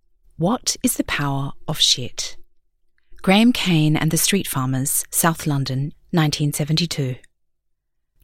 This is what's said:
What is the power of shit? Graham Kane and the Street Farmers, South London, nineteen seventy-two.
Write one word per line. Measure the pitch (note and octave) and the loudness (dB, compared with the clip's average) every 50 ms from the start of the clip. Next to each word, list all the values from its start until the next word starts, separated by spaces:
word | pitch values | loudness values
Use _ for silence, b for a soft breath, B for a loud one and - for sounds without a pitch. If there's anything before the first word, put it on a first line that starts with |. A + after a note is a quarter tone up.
| _ _ _ _ _ _ _ - | _ _ _ _ _ _ _ -2
What | D#3 F3+ A#3+ - - - - - - | 0 0 0 0 -2 -4 -4 0 0
is | B3+ - | -2 0
the | - C#4 | -2 -4
power | - - - D3 C#3+ C#3 C#3 C#3 C#3 - - - - | -4 -4 -2 -2 -2 -2 -2 -4 -6 -8 -8 -6 -4
of | D#3 - | 0 2
shit? | - - - - B2 A2 - - - - - - - _ _ _ _ _ _ _ _ _ _ _ _ - - - - | 2 2 2 2 -2 -6 -8 -8 -10 -8 -10 -12 -16 _ _ _ _ _ _ _ _ _ _ _ _ -20 -16 -4 0
Graham | - F#3 G#3 A3+ A#3+ | 4 4 6 6 4
Kane | B3 - - F3+ F3 D#3 D#3 D3+ D#3 - | 4 2 2 2 2 4 4 4 2 2
and | - D#3 | 2 0
the | E3+ D#3+ | 0 0
Street | - - - G3 - | 0 2 0 0 0
Farmers, | - - C#3 C3 C3 C3 C3 C3 C#3 - - - - | -2 -4 -4 -2 -2 -2 -2 -2 -2 -2 -4 -4 -4
South | - - - E3+ D#3+ - - D#3+ | -2 0 2 2 2 0 -2 -2
London, | D3 C#3 C3+ - C3 C3 C#3 C#3+ - - _ _ | -2 -2 -2 -2 -2 -4 -4 -4 -8 -12 _ _
nineteen | - E3+ D#3+ D3 C#3+ - D3+ D3 C#3+ | 2 2 2 2 2 0 -2 -2 -2
seventy-two. | - D3+ C#3+ D#3 D#3 E3+ E3 - - C#3 B2+ B2 - - - _ _ _ _ _ _ _ _ _ _ _ _ _ _ _ _ _ _ | -2 -2 0 0 0 0 -2 -2 -4 -6 -6 -6 -10 -14 -20 _ _ _ _ _ _ _ _ _ _ _ _ _ _ _ _ _ _